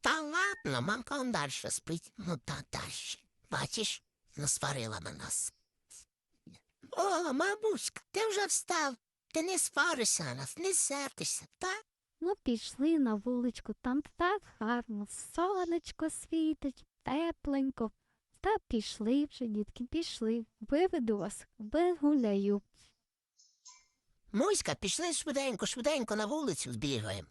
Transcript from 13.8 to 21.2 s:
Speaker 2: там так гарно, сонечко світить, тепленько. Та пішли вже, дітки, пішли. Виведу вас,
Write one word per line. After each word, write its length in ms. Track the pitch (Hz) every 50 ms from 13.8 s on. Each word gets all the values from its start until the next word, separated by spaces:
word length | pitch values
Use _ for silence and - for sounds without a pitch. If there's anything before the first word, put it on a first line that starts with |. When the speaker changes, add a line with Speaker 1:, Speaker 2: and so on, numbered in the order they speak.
Speaker 2:
там 200 | _ 247 254 285 302 - _
так 260 | _ 339 359 403 403 - - - _
гарно, 480 | 220 214 240 240 233 - 220 202 208 - - - - - -
сонечко 760 | - 339 370 415 370 359 339 330 339 - - - _ 320 320
світить, 720 | - - - - - 320 320 311 311 - - 277 - - - _ _ _
тепленько. 880 | _ - 262 294 330 339 330 _ _ 294 277 277 269 269 - - 233 220 - _ _ _ _ _ _ _ _ _
Та 160 | - 370 440 415 _ _
пішли 560 | - 226 208 - - - 214 220 254 285 294
вже, 220 | 294 - - 262
дітки, 380 | 226 208 208 208 - - - 247
пішли. 640 | 247 - 320 339 - - - 226 220 226 233 226 _ _ _
Виведу 580 | 220 - 277 294 359 381 - 330 247 226 214
вас, 280 | 202